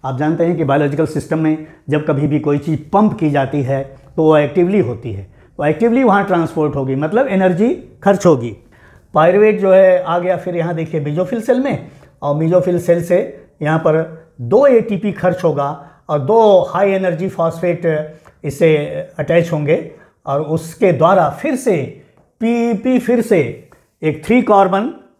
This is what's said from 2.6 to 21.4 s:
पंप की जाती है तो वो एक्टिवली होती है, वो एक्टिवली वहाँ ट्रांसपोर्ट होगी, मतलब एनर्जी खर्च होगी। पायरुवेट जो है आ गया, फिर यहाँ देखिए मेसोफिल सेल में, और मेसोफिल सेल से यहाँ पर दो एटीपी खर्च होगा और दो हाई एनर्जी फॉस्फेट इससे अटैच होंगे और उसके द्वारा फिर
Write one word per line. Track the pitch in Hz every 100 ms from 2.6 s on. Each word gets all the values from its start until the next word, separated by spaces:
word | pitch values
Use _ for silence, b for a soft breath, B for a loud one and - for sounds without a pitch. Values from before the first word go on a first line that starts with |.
| 165 151 -
पंप | 202 214 -
की | 151
जाती | 143 135 147
है | 127 135 135 B B -
तो |
वो | 156 151
एक्टिवली | 147 185 175 202
होती | 123 110 113
है, | 98 98 b b -
वो | 147
एक्टिवली | - 226 233
वहाँ | 254 202
ट्रांसपोर्ट | 196 170 160 - 151 139
होगी, | 135
मतलब | 135 156 214 269
एनर्जी | 196 185 175 226 359 - -
खर्च | 196 196 180
होगी। | 139 117 98 _ b b b b
पायरुवेट | 151 165 190 214 190
जो | 190
है | 190 190 180
आ | 156 175
गया, | 180 175
फिर | 180 170
यहाँ | 165
देखिए | 165 160 160
मेसोफिल | 147 147 180 233
सेल | 220 262
में, | 269 214 - B B B
और | 143 151
मेसोफिल | 160 180 180 175
सेल | 170 170
से | 170 180 262 - - _
यहाँ | 151 160
पर | 160 156 160 - _ -
दो | 120 208 285
एटीपी | 240 220 196 208
खर्च | - 180 -
होगा | 170 143 139 151 B B -
और | 147
दो | 131 226 214 190 -
हाई | 180 202
एनर्जी | 190 185 160 185
फॉस्फेट | - 165 160 180 170 170 156 156 B B B
इससे | 151 131 165 151 147 143 - -
अटैच | 143 170 170
होंगे | 160 147 190 - B B B -
और | 143
उसके | 156 160 - - 196
द्वारा | 139 160 190 156
फिर | -